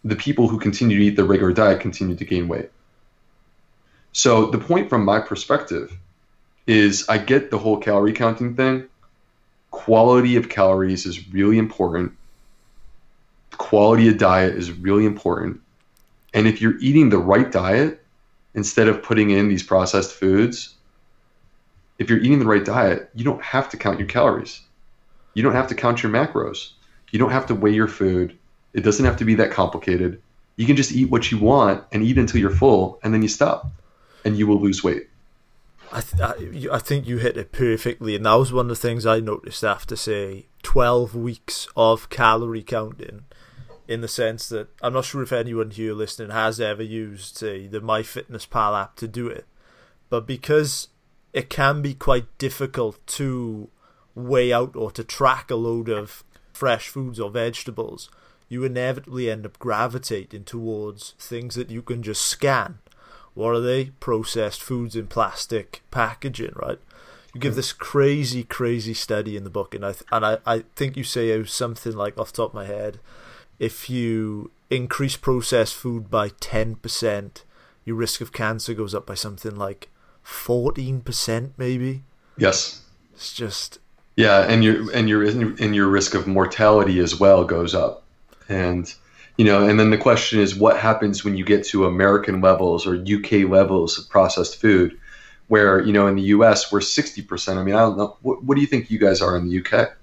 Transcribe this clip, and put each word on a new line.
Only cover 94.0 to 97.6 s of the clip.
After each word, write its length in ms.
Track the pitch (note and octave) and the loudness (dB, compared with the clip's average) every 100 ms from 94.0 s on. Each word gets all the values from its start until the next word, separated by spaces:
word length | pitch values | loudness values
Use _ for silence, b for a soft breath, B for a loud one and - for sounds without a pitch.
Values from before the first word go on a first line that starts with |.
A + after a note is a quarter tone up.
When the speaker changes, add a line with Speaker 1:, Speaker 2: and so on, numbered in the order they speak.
| - | 0
Speaker 1:
processed 500 | G2+ F#2 - E2+ - | 2 4 0 -4 0
food, 380 | A2 F#2+ F2 - B B B B - | 4 4 2 -2 B B B B 0
where, 320 | G#2+ G2+ F#2+ | 4 6 4
you 120 | G#2 | 4
know, 140 | G#2 G2+ | 4 4
in 100 | G2 | 2
the 60 | |
U 220 | F#2+ G#2 | 2 6
S 260 | A2+ G2+ - | 6 4 0
we're 100 | G2+ | -2
sixty 420 | G2+ - - - | 0 -4 -4 -10
percent. 360 | - F2+ - | -10 -8 -4
I 40 | F#2 | -4